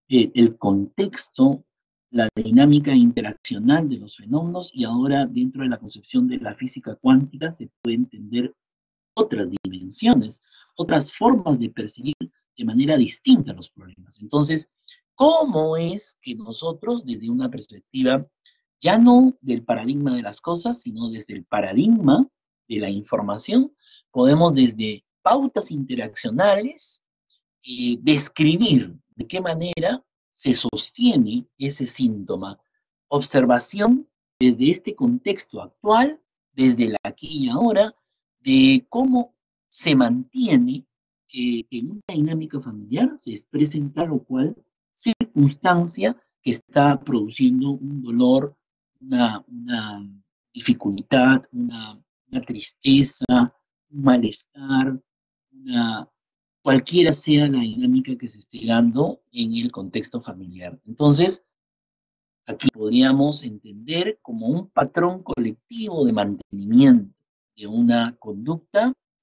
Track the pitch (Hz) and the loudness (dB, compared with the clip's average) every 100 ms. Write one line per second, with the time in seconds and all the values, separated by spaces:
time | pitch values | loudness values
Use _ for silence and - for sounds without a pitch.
0 | - 127 107 127 117 113 101 98 101 - | 0 2 4 4 4 4 0 0 -2 -4
1 | 196 - - - 135 139 _ _ _ _ | -4 -4 -8 2 2 2 _ _ _ _
2 | _ 120 110 - 110 117 147 147 139 131 | _ -2 -2 -2 2 6 8 6 6 6
3 | 120 117 107 - - 110 113 156 156 117 | 6 4 -6 -10 -10 -4 2 2 0 -6
4 | 104 - 104 143 170 180 175 131 113 117 | -12 -18 -6 -4 -4 -8 -10 -8 -4 -2
5 | 135 139 127 120 127 131 131 120 104 107 | 0 0 -2 -2 -4 -4 -6 -6 -10 -20
6 | - 127 123 123 107 101 127 - - 127 | -6 -2 0 -2 -8 -10 -10 -10 -12 -4
7 | 127 131 139 - 160 165 117 _ 120 117 | 2 2 0 -6 -10 -10 -18 _ -6 -4
8 | 123 107 104 120 127 - _ _ _ _ | -4 -8 -10 -6 -6 -8 _ _ _ _
9 | _ - - 113 92 98 92 92 92 - | _ -4 -2 -2 -6 -6 -10 -12 -12 -2
10 | 226 240 214 - _ _ _ - 170 160 | 2 2 2 -8 _ _ _ -10 -2 -2
11 | - - 226 247 170 127 110 - 104 - | -2 0 2 2 0 -2 -2 -8 -12 -8
12 | 131 - - _ _ - 226 240 285 302 | -8 -8 -12 _ _ -8 -2 0 2 2
13 | 240 - - 240 139 185 - _ 92 90 | 0 -2 -2 -2 -4 -10 -16 _ -20 -20
14 | 90 - 107 147 151 160 - _ _ - | -20 -20 -6 -4 -2 -4 -8 _ _ -20
15 | _ - 285 320 302 165 156 160 165 196 | _ 0 2 4 0 0 -2 -2 -4 -6
16 | - - 131 120 110 113 165 - 220 240 | -12 -16 -14 -14 -14 -10 -10 -8 -6 -6
17 | 127 107 113 123 127 - - - _ 131 | -6 -10 -4 -4 -4 -8 -16 -20 _ -2
18 | 127 135 147 _ _ _ _ - 165 214 | 0 0 -4 _ _ _ _ -4 0 6
19 | 240 247 262 - 135 117 117 113 113 143 | 8 8 6 2 -4 -4 -2 -4 -2 -2
20 | 143 123 107 104 - 170 240 240 123 110 | -2 -2 -6 -8 -6 -4 -4 -6 -8 -10
21 | 117 113 - - - 107 95 104 202 226 | -10 -10 -12 -14 -6 -4 -2 2 4 4
22 | 156 202 269 _ _ _ - 104 104 101 | 4 4 2 _ _ _ -8 -6 -4 -6
23 | - 110 101 107 - 226 285 _ _ - | -4 -4 -4 -6 -2 0 0 _ _ -20
24 | _ 127 127 151 170 139 127 110 107 104 | _ 2 4 6 4 4 2 2 -6 -8
25 | _ _ 185 247 269 - - 151 131 123 | _ _ 0 2 0 -4 -6 -8 -8 -8
26 | 110 - 120 120 202 202 240 320 - - | -8 -8 -6 0 2 2 -2 -8 -12 -12
27 | _ _ _ _ _ _ - 123 123 120 | _ _ _ _ _ _ -16 -6 -4 -2
28 | 120 143 - - 156 170 226 135 98 - | 2 2 0 0 2 4 4 2 2 -14
29 | _ - - 180 180 160 175 160 170 254 | _ -14 -10 -8 -6 -6 -6 -4 -4 -4
30 | _ _ _ - 135 120 117 107 - - | _ _ _ -8 -2 0 -2 -4 -8 0
31 | 247 170 107 120 - - 139 139 131 - | 2 2 2 -2 -8 -8 -6 -4 -6 -2
32 | 127 104 95 95 95 98 _ _ _ _ | -2 -2 -8 -8 -8 -16 _ _ _ _
33 | - 143 143 139 123 123 - 196 214 262 | -4 -4 0 2 2 2 0 0 2 2
34 | - _ _ - 127 117 135 180 - - | 0 _ _ 0 2 4 2 0 -4 -4
35 | 127 123 202 196 - - - _ 208 220 | -2 -2 -4 -6 -6 -12 -18 _ 0 2
36 | 277 311 _ _ _ - 131 117 113 104 | 2 -2 _ _ _ 0 2 2 0 -4
37 | - - - 151 131 127 233 202 214 - | -10 -14 -12 -6 -4 0 0 2 0 -2
38 | _ _ _ _ 135 135 135 131 - 233 | _ _ _ _ 2 6 6 6 2 -2
39 | 269 247 240 _ _ _ _ - 170 135 | 2 2 0 _ _ _ _ -8 0 2
40 | 120 123 127 262 233 139 123 143 - _ | 4 0 -4 -4 2 2 2 -2 -10 _
41 | _ _ _ 131 123 117 110 123 156 208 | _ _ _ -6 -4 -4 -6 -10 -10 -12
42 | - 165 156 160 156 147 127 104 104 139 | -10 -4 -2 -2 -8 -10 -12 -14 -6 -2
43 | 254 294 - - - 147 147 160 143 151 | -2 -2 -12 -14 -8 -2 -2 -2 -6 -6
44 | 170 147 - 127 147 226 _ _ _ - | -4 -4 -4 -4 -2 -4 _ _ _ -8
45 | - 226 - - 143 143 185 175 170 - | -4 -4 -4 2 2 2 0 2 0 -2
46 | 202 247 _ _ - 113 _ 147 143 139 | -4 -4 _ _ -6 -6 _ 2 4 2
47 | - 123 107 117 131 127 139 143 139 143 | -2 -2 -2 0 2 2 0 -4 -8 -10
48 | 120 117 123 131 143 _ _ _ _ _ | -4 0 4 4 0 _ _ _ _ _
49 | 131 127 117 104 - 123 120 117 107 101 | -6 0 0 -2 -14 -16 -8 -8 -8 -14
50 | 101 98 _ _ _ - 113 117 104 98 | -16 -20 _ _ _ -10 -2 -2 -2 -6
51 | - 135 127 131 - 123 120 117 110 104 | -2 2 4 2 0 -8 -8 -8 -16 -20
52 | _ _ _ 131 - 113 - - 139 135 | _ _ _ -10 -8 -6 -6 -2 4 4
53 | 135 - - 123 123 _ _ _ _ 147 | 4 0 2 2 2 _ _ _ _ -2
54 | 135 123 110 - - 139 135 131 131 - | 2 2 2 -4 -10 -16 -4 -2 -2 -4
55 | _ _ _ _ _ 135 131 123 117 110 | _ _ _ _ _ _ -6 -4 -2 -6
56 | 101 _ _ _ _ _ 143 135 - 170 | -12 _ _ _ _ _ 2 2 2 2
57 | 165 143 - 147 147 135 113 113 127 127 | 4 2 2 2 4 0 -2 -2 0 0
58 | 131 123 117 104 - 110 110 117 117 117 | 0 -8 -10 -14 -18 -10 -2 2 2 2
59 | 165 - _ 120 113 113 120 - 95 110 | -2 -4 _ -8 -6 -4 -6 -8 -10 -8
60 | 104 120 117 92 92 90 87 82 - 117 | -8 -12 -14 -16 -16 -16 -18 -18 -16 0
61 | 147 143 180 - _ _ _ _ _ _ | 4 4 4 0 _ _ _ _ _ _
62 | _ _ _ _ - - - 110 107 120 | _ _ _ _ -14 -4 -2 -2 0 2
63 | 131 135 143 147 127 104 107 104 120 165 | 4 2 0 -2 -8 -14 -20 -20 -8 -6
64 | 190 214 - 113 113 160 190 - 127 - | -4 -6 -10 -8 -4 -4 -4 -4 -4 -2
65 | 175 185 - - 113 - _ 233 220 170 | -2 -2 -10 -6 -6 -6 _ -10 -8 0
66 | 127 110 101 98 - 98 101 117 135 120 | 0 0 -2 -6 -12 -12 2 6 8 6
67 | 98 _ _ _ _ - 104 113 120 117 | 2 _ _ _ _ -18 -8 0 2 2
68 | 117 117 107 101 123 165 _ 202 240 254 | 0 -6 -14 -12 -8 -8 _ 0 0 -2
69 | _ _ | _ _